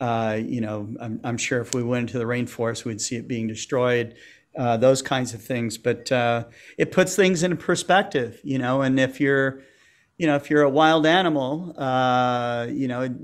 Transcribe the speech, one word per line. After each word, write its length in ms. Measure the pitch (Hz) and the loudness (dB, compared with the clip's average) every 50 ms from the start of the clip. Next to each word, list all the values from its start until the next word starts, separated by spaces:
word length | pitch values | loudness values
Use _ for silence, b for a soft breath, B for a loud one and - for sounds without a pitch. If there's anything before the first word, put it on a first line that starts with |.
uh, 380 | 131 120 113 113 113 110 107 110 | -2 -2 0 0 0 0 -2 -2
you 200 | 113 - 127 120 | -2 -4 -4 -4
know, 260 | 107 107 107 104 104 107 117 - | -4 -4 -4 -6 -8 -8 -10 -10
I'm, 180 | 120 113 110 113 - | -8 -8 -8 -6 -6
I'm 120 | 127 117 | -6 -4
sure 220 | 110 - - 135 120 | -4 -2 -2 -2 -2
if 140 | 113 - - | -2 -2 -4
we 100 | 123 117 | -4 -2
went 200 | 120 123 123 120 | -2 -2 -2 -2
into 140 | 110 120 123 | -4 -4 -4
the 40 | 113 | -2
rainforest, 640 | 117 120 123 120 120 - - 117 117 113 - - | -2 -2 -2 -4 -6 -4 -2 -2 -2 -2 -4 -6
we'd 160 | 120 110 104 | -8 -6 -6
see 160 | - - 127 | -6 -6 -6
it 100 | 113 - | -8 -6
being 200 | - 127 113 110 | -6 -4 -4 -4
destroyed, 680 | 113 110 - - - 139 123 123 123 123 120 117 113 B B B B B B B B - | -4 -6 -8 -6 -4 0 0 2 2 2 0 0 -4 B B B B B B B B -8
uh, 200 | - 127 120 117 | -4 0 0 2
those 240 | 110 123 131 135 131 | 4 6 4 4 4
kinds 320 | - - 135 131 123 - 113 | 0 -2 -2 -2 -2 -4 -8
of 80 | 104 | -12
things. 360 | - - 127 120 117 110 - | -8 -6 -4 -4 -4 -4 -6
But, 320 | - - 123 117 120 - - | -4 -2 -2 -2 -2 -2 -2
uh, 360 | 131 123 120 117 117 117 117 B B B B B B | 0 2 2 2 0 0 -4 B B B B B B
it 160 | - 160 156 - | -2 -2 0 2
puts 240 | 185 185 180 - | 2 2 2 2
things 260 | - 185 185 185 156 180 | 2 4 4 4 2 0
into 140 | 180 170 | 0 -2
perspective, 800 | - - - 175 - - - 180 196 202 - - 139 120 110 - - - | -2 -2 -2 -2 -2 0 2 2 2 2 0 -2 -4 -4 -4 -8 -10 -8
you 160 | 143 135 131 | -4 -4 -2
know, 220 | 123 123 131 139 | 0 0 0 0
and 160 | 135 131 131 | 2 2 2
if 220 | 135 131 131 131 - | 2 2 0 0 0
you're, 420 | 143 139 139 135 135 135 135 135 B B B B B B B B B B B | 0 2 2 2 2 0 -2 -6 B B B B B B B B B B B
you 100 | - 170 | -2 0
know, 80 | 151 143 | 2 2
if 140 | 143 - - | 0 0 2
you're 140 | 151 147 147 | 4 4 4
a 60 | 143 | 6
wild 360 | 135 156 156 156 160 160 151 | 6 6 6 6 6 6 4
animal, 680 | 156 170 190 185 170 151 143 127 127 147 165 185 170 - | 4 4 4 4 2 0 0 -2 -2 -4 -6 -6 -10 -8
uh, 880 | - 139 131 127 127 127 127 123 127 123 123 123 120 120 120 120 120 117 - | -6 -2 0 2 2 2 4 4 4 2 2 0 0 -2 -2 -2 -4 -4 -4
you 180 | - 131 135 | -4 -4 -4
know, 160 | 127 120 123 131 127 123 - | -4 -4 -4 -4 -4 -6 -8